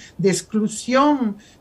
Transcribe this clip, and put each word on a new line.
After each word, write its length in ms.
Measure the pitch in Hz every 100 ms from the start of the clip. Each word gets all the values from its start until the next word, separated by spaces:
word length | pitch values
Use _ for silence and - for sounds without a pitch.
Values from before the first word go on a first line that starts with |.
| - -
de 140 | 190
exclusión, 1040 | - - 220 214 - - 262 294 285 220 196 - _